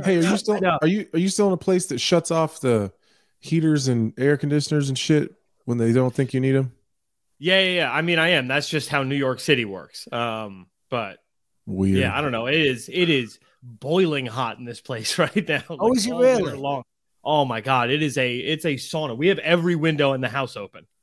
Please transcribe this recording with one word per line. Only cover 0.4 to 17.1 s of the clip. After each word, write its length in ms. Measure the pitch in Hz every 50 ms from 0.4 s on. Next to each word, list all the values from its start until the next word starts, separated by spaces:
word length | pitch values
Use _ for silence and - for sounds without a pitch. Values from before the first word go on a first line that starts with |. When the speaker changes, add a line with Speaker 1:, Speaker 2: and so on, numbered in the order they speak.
| - 214 208
Speaker 2:
I 20 | 196
know. 200 | 190 180 165 139
Speaker 1:
are 60 | 156 165
you, 180 | 196 214 - - -
are 40 | 165
you 80 | 185 196
still 180 | - - 202
in 60 | 196
a 40 | 185
place 300 | - - 190 185 180 -
that 120 | - 135 123
shuts 320 | - - 180 170 160 -
off 280 | 165 160 160 151 - -
the 320 | - 127 117 107 101 95 - _ _ _ _ _ _ _ _ _
heaters 480 | - - 160 165 156 156 151 143 131
and 260 | 131 123 117 110 113 - -
air 180 | 131 143 147
conditioners 520 | 139 - 147 147 151 147 - 151 147 143 139
and 100 | 131 127
shit 340 | - - 156 147 - - - _ _ _ _ _ _
when 140 | - 120 120
they 140 | 113 117
don't 200 | 117 131 127 127
think 220 | - - 135 123 -
you 60 | 127
need 160 | 131 135 135
'em? 160 | 135 135 123 - _ _ _ _ _ _ _ _ _ _ _ _ -
Speaker 3:
Yeah, 220 | 139 180 190 190
yeah, 100 | 190 185 180
yeah. 160 | 175 156 123
I 100 | 120 151
mean, 160 | 165 170 170 160
I 120 | 160 170
am. 180 | 175 143 127 127
That's 200 | 135 147 143 -
just 200 | 156 151 131 -
how 160 | 147 139 135
New 100 | 131 143
York 220 | 139 135 131 127 127
City 260 | - - 143 123 113
works. 440 | 101 95 90 71 - - - - -
Um, 540 | 120 117 120 117 110 110 107 101 98 92 87 _ _ _ _ -
but 280 | 131 120 107 98 92 - _ _ _ _ _ _ _ _ _
Speaker 1:
Weird. 320 | - 95 95 95 98 95 -
Speaker 3:
yeah, 180 | 131 110 104
I 40 | 139
don't 120 | 151 139
know. 140 | 120 113 117
It 140 | 131 151 165
is, 280 | 156 135 127 113 - -
it 160 | 127 180 180 165
is 300 | 151 131 117 104 - - _ _ _ _
boiling 640 | - 123 113 - - 135 165 190 190 160 147 139 127
hot 320 | 117 110 131 123 113 107 -
in 60 | 123
this 160 | 120 113 -
place 380 | - - 127 113 113 - - -
<laughs> 20 |
right 280 | 160 - - 208 - -
now. 140 | 147 139 - -
Speaker 2:
Oh, 160 | - - 202
Speaker 3:
Like, 100 | 233 262 240
Speaker 2:
is 80 | 190
it 60 | 247
Speaker 3:
all 60 | - 247
winter 260 | 247 262 254 220 180
Speaker 2:
really? 120 | 143 143 135
Speaker 3:
long. 240 | 139 139 143 131 117 _ _ _ _ _